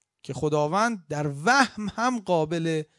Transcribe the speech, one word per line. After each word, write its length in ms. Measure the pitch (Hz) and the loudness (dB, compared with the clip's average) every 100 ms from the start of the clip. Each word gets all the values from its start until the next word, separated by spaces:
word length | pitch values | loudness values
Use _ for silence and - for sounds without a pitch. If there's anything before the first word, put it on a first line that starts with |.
| _ _ | _ _
که 100 | - | -12
خداوند 760 | 135 151 151 147 185 233 220 160 | -4 0 2 2 2 0 -2 -6
در 240 | 147 147 139 170 | -4 -4 -2 2
وهم 460 | 269 262 - 208 208 | 4 2 0 -8 -2
هم 240 | 240 247 | -2 -2
قابل 640 | 190 175 156 170 165 160 151 | 0 0 0 0 0 -2 -4